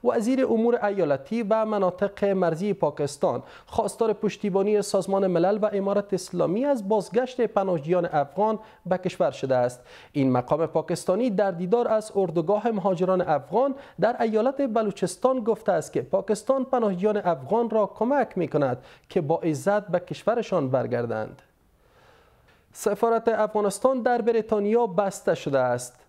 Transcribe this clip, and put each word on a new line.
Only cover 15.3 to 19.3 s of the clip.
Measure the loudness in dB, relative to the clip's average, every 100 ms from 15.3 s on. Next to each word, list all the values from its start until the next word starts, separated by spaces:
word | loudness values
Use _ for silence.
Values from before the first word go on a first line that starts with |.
| 0
گفته | -2 -2 0
است | -2 0
که | -6
پاکستان | -2 -2 0 -4 0 -2
پناهجویان | 0 0 0 0 0 0
افغان | 0 -2 0 0 2
را | 0 0
کمک | -2 0 0 0 -2
می‌کند | -2 0 0 -2 -8 -20 _
که | -2
با | 0